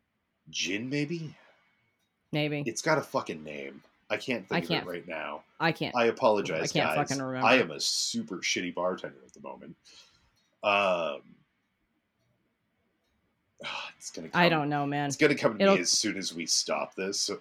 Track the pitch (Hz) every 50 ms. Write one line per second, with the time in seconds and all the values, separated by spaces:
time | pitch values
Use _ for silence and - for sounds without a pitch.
0 | _ _ _ _ _ _ _ _ _ - 78 - - 85 95 107 120 131 139 147
1 | 147 147 175 165 160 147 - - - - _ _ _ _ _ _ _ _ _ _
2 | _ _ _ _ _ _ - 151 151 147 151 147 147 120 - - - 165 156 143
3 | - - - 127 - - 87 78 76 76 73 71 - 69 69 - - _ _ _
4 | _ _ - - - - 123 110 95 - - 175 - - 170 147 - 87 87 87
5 | - 85 80 78 76 73 73 76 - _ _ _ 151 165 156 - 160 - - 120
6 | 117 117 113 - 135 117 107 101 95 - 85 80 82 - - 156 - 156 - 147
7 | 143 - 135 139 135 131 131 127 123 113 127 131 101 80 73 69 - - - -
8 | - - - 117 110 - 95 82 - - - 107 92 90 85 90 87 92 92 90
9 | - 73 - 65 64 64 - - 71 69 65 65 69 76 - - _ - - -
10 | - _ _ _ _ _ _ _ _ _ _ _ - 107 101 101 101 95 90 87
11 | 82 73 71 65 - - - _ _ _ _ _ _ _ _ _ _ _ _ _
12 | _ _ _ _ _ _ _ _ _ _ _ _ _ _ _ _ _ _ _ _
13 | _ _ _ _ _ _ _ _ _ _ _ _ - - - - - - - _
14 | - - - - - 160 - 170 175 170 165 156 143 147 147 143 143 143 143 143
15 | 147 139 131 - 151 143 143 - - 123 110 98 98 98 98 92 87 - - -
16 | - 107 90 95 90 82 82 85 80 73 - - - - 78 73 73 - - -
17 | 95 98 101 - - - 98 -